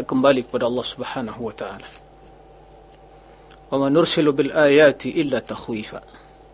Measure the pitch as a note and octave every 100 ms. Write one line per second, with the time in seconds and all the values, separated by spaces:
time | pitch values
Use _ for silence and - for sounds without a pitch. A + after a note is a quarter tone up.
0 | B2 C3+ C3+ C3 A#2+ B2 A#2+ B2 - -
1 | B2 C#3 A2+ G#2+ A2+ - G2 G2 - -
2 | - - - - - - - - - -
3 | - - - - - - - C3+ C#3 D3+
4 | E3 E3+ D3+ C#3+ C#3 D#3+ D3 C#3+ D3+ C3
5 | B2+ E3+ D3 A#2 - G#2+ - A2 - -
6 | - - - - -